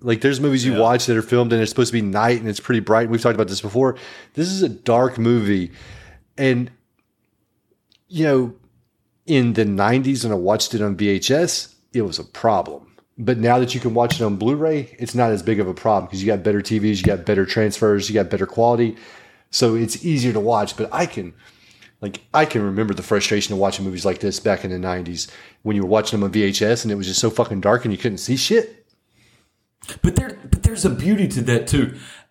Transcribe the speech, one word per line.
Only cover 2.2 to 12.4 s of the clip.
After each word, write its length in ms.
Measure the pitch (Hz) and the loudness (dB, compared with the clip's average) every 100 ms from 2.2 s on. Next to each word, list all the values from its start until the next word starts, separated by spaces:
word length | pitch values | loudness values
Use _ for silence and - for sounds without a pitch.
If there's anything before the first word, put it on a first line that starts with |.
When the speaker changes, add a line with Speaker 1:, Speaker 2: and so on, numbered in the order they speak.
| 117 120 | 2 0
Speaker 1:
and 100 | 110 | -2
it's 120 | 101 | -8
pretty 200 | - 117 | -2 -2
bright. 280 | 98 110 117 | 2 2 2
We've 120 | 117 | 0
talked 140 | 120 | 0
about 140 | 107 95 | 0 -2
this 140 | 98 | -4
before. 340 | 107 113 131 123 - - - | -4 0 0 0 -12 -20 -12
This 140 | - 175 | -6 -4
is 140 | 190 | 0
a 60 | 170 | -2
dark 500 | 104 - 117 127 117 | -2 2 4 2 2
movie. 540 | 113 120 101 101 90 - - - - - _ - | 2 2 2 0 -2 -10 -20 -20 -20 -20 _ -2
And, 320 | 135 123 123 - _ _ _ _ _ _ _ _ _ _ _ _ _ | 0 0 -2 -10 _ _ _ _ _ _ _ _ _ _ _ _ _
you 160 | 170 | -2
know, 300 | 156 135 120 - _ _ _ _ _ _ - | 2 2 0 -6 _ _ _ _ _ _ 0
in 280 | 143 120 | 2 4
the 100 | 110 | 2
nineties 580 | 104 98 101 131 135 131 | 0 2 2 2 0 -2
when 100 | 120 | -2
I 40 | 101 | 0
watched 380 | 90 107 - | 0 0 0
it 80 | 113 | -2
on 140 | 104 95 | -2 0
V 120 | 104 | 0
H 220 | 98 - | 0 2
S, 440 | 143 175 - - _ _ | 0 0 -4 -8 _ _
it 100 | 123 | -4
was 160 | 101 78 | -4 -6
a 60 | |
problem. 580 | 78 - | -12 -2